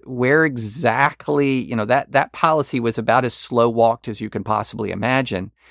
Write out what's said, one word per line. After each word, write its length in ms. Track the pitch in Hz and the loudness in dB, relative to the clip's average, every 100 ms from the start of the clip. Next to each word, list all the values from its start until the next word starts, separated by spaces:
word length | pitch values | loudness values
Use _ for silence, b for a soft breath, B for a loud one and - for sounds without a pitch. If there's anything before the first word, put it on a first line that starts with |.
where 400 | - 123 127 156 | -6 -2 2 4
exactly, 1160 | 160 123 107 123 120 117 143 - - 147 139 135 | 2 0 -6 -2 0 2 0 0 -2 0 2 0
you 160 | 104 | -2
know, 100 | 117 107 | -4 0
that, 260 | 131 - | 0 2
that 200 | 135 147 | 0 0
policy 460 | - 165 156 135 127 | 0 0 2 0 -2
was 180 | 117 113 | -2 -2
about 280 | 110 120 | 2 2
as 100 | 123 | 2
slow 340 | - - 120 117 | -4 -2 2 2
walked 380 | 117 113 113 - | 4 2 2 -6
as 140 | 104 | -8
you 100 | 107 | -8
can 140 | 104 | -6
possibly 480 | - 107 104 110 101 | -2 -2 -2 -6 -6
imagine. 580 | 92 113 131 127 92 95 _ b | -4 0 0 0 -4 -6 _ b